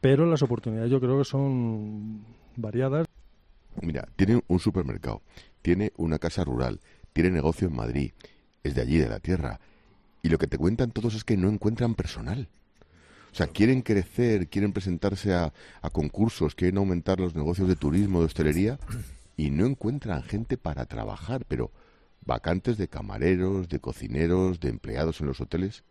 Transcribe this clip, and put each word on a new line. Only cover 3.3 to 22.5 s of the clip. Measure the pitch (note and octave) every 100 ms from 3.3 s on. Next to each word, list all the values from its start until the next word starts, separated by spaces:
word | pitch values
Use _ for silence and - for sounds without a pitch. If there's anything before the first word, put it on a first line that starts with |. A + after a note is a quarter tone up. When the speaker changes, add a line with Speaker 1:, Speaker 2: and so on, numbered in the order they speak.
| _ _ - _ -
Speaker 2:
Mira, | E2+ C#2+ - -
tiene | G2 A#2+ -
un | F2+
supermercado, | A2 G2+ D2 G1+ - G#1+ _ - - _
tiene | - F2 G#2+ -
una | E2 D#2
casa | E2+ -
rural, | D#2 B1 B1+ G1+ _ _ -
tiene | - F2
negocio | F2+ C#2+ E2 F#2
en | C2
Madrid, | A1+ C2 C2 - - _ _ _
es | -
de | C2+
allí, | A#1+ D#2+
de | B1+
la | G#1+
tierra, | - F2+ C#2 G#1 - _ _ _ _ _
y | D#2+
lo | D#2+
que | C#2
te | D2
cuentan | E2 A2+ B2
todos | A#2 A#2
es | A2
que | - G#2+
no | F#2
encuentran | G#2+ G2+ A2+ A#2+
personal. | A2 - - A2+ D3 A#2+ _ _ _ - _ _ - -
O |
sea, | - E2+
quieren | - G#2+ C3
crecer, | A#2 G#2 F#2 - A#2+ G#2+ E2+
quieren | G2+ G2+
presentarse | G2 F#2 F2 G2+ F#2+ G#2
a, | F2+ D#2+ - - -
a | E2
concursos, | - D2 - A2 - D#2
quieren | - F2+ F#2+
aumentar | G2 F2 E2 F#2+
los | F2+
negocios | D#2+ D2+ F2+ F#2
de | F2+
turismo, | D2 E2 G2+ F2+
de | E2
hostelería, | - D2+ D#2 G2+ C#3 - A#2+ - - - -
y | D2+
no | C#2+
encuentran | A2 C3+ G#2+ C#3+ A#2 D#2+
gente | B1 G#2 A#2 B2+
para | - D2
trabajar, | A#1 A2 G#2+ G2+ - B2+ C3
pero | B2+ - - _ _ _ _ -
vacantes | B1 -